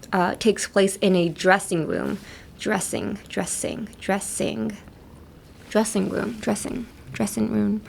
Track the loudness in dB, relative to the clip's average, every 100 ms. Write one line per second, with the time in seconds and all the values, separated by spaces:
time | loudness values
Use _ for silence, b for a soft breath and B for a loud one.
0 | 0 2 2 2 2 2 2 4 4 4
1 | 4 4 4 2 6 6 4 -2 0 -2
2 | -2 -4 B B B -8 -2 0 0 -4
3 | -4 -6 -6 -6 -4 -4 -6 -6 -10 -12
4 | -4 -2 -2 -4 -4 -2 -4 -6 -14 -20
5 | -20 -20 -20 -20 -20 -20 -2 0 2 0
6 | 0 -2 -4 -4 -2 -2 -2 -8 -10 -14
7 | -14 -4 -2 0 0 0 0 -2